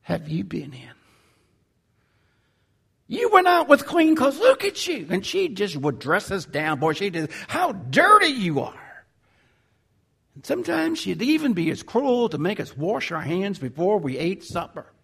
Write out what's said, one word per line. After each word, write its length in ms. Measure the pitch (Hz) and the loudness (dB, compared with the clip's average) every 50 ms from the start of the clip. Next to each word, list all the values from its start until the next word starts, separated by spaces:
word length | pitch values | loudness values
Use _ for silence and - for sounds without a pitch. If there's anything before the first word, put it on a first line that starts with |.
have 280 | _ - 170 165 160 151 | _ -4 -6 -6 -4 -6
you 140 | 156 170 196 | -6 -6 -6
been 300 | 185 165 165 147 135 - | -6 -8 -10 -10 -12 -16
in? 180 | 127 - - - _ _ _ _ _ _ _ _ _ _ _ _ _ _ _ _ _ _ _ _ _ _ _ _ _ _ _ _ _ _ _ _ _ _ _ _ _ _ _ _ _ _ _ | -18 -20 -20 -20 _ _ _ _ _ _ _ _ _ _ _ _ _ _ _ _ _ _ _ _ _ _ _ _ _ _ _ _ _ _ _ _ _ _ _ _ _ _ _ _ _ _ _
You 200 | - 415 480 466 | -6 -2 0 6
went 160 | 415 370 370 | 6 6 8
out 200 | 359 359 339 311 | 8 4 4 6
with 200 | 254 285 - - | 6 4 4 4
clean 280 | - - 339 320 320 320 | 0 2 4 4 4 4
clothes. 240 | - 247 277 277 - | 4 2 0 0 4
Look 240 | 440 523 539 - - | 4 4 4 4 0
at 240 | 403 - - - | -6 -4 -4 -6
you." 200 | 359 339 247 156 147 | -6 -6 -6 -4 -4
And 160 | 175 190 202 | -4 -4 -4
she 240 | - - 381 381 330 | -2 -2 -2 -2 -2
just 260 | 220 185 208 196 160 | -2 -4 -4 -4 -4
would 240 | 143 131 151 131 - | -4 -2 -2 -4 -4
dress 320 | - 135 160 202 - - | -2 -2 -2 -2 -2 -4
us 140 | 190 190 147 | -6 -8 -8
down. 340 | - - 143 156 156 156 127 | -6 -6 -4 -2 -2 -2 0
Boy, 140 | 147 160 151 | 0 -2 -2
she 160 | 156 196 202 | -2 -4 -6
did. 220 | 165 165 156 151 - - - - | -4 -6 -6 -6 -10 -14 -12 -8
"How 240 | - 311 370 330 226 | -2 -2 -2 -2 -2
dirty 540 | 196 - 127 131 269 339 392 427 415 392 | -6 -8 0 2 4 6 8 8 8 8
you 340 | 320 277 254 190 170 151 135 | 4 2 0 -2 -2 -2 -2
are." 440 | 120 - - - - - - - _ _ _ _ _ _ _ _ _ _ _ _ _ _ _ _ _ _ _ _ _ _ _ _ _ _ _ | -4 -4 -10 -16 -20 -20 -20 -20 _ _ _ _ _ _ _ _ _ _ _ _ _ _ _ _ _ _ _ _ _ _ _ _ _ _ _
And 100 | 135 - | -20 -6
sometimes 540 | - - - 120 330 - 320 160 165 330 - | -6 -6 -4 -2 -2 -2 0 0 -2 -2 -4
she'd 220 | - 190 175 160 | -4 -6 -4 -2
even 300 | 220 262 311 311 311 269 | 0 2 2 2 2 0
be 180 | 220 175 165 156 | 0 0 0 -2
as 140 | - - - | -2 -4 -10
cruel 460 | - - 233 285 269 247 240 240 220 | -2 -2 0 2 2 2 2 0 -2
to 80 | 165 | -2
make 240 | 139 151 180 214 - | -2 -2 -2 -2 -4
us 160 | 151 - - | -8 -10 -8
wash 340 | 139 147 180 233 254 - - | -6 -4 -4 -2 -4 -4 -6
our 80 | 170 160 | -6 -6
hands 400 | - 139 165 185 196 202 196 - | -4 -2 -2 -2 -2 -4 -6 -6
before 380 | 135 123 120 156 170 190 214 | -8 -10 -6 -2 0 0 0
we 200 | 202 160 135 127 | 0 0 -4 -6
ate 280 | 120 156 170 196 - - | -4 -4 -4 -4 -6 -10
supper. 400 | - - 170 170 - - 170 123 _ _ _ | -8 -8 -8 -8 -8 -12 -16 -16 _ _ _